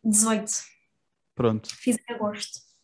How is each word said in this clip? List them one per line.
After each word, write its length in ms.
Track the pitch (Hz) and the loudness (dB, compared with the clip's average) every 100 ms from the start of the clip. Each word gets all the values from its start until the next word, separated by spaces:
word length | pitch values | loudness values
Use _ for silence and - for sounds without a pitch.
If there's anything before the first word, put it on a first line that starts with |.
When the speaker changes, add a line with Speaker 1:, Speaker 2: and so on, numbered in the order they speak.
Speaker 1:
Dezoito. 480 | 226 208 220 214 - - - _ _ _ _ _ _ | 4 4 4 2 -2 -6 -8 _ _ _ _ _ _
Speaker 2:
Pronto. 340 | - 120 110 - - | 0 2 2 -4 -6
Speaker 1:
Fiz 200 | - 226 - | -2 -2 -4
em 60 | |
agosto. 460 | 226 208 214 - - _ _ | -4 -4 -4 -12 -14 _ _